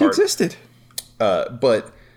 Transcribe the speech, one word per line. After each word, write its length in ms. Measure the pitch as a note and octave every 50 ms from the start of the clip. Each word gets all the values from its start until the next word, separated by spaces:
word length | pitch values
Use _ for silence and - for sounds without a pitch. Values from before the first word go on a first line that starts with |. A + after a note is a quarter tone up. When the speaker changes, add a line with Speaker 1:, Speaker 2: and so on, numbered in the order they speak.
| D4
Speaker 1:
part. 40 | D4+
Speaker 2:
existed. 440 | - - G#4 G4 - - G#3+ E3+ - - - - _ _ _ _ _ - - - _ -
Speaker 1:
Uh, 300 | A2+ G2+ F#2 E2+ - -
but, 420 | B2 A#2+ - C3 A2+ G#2 - - - - - - _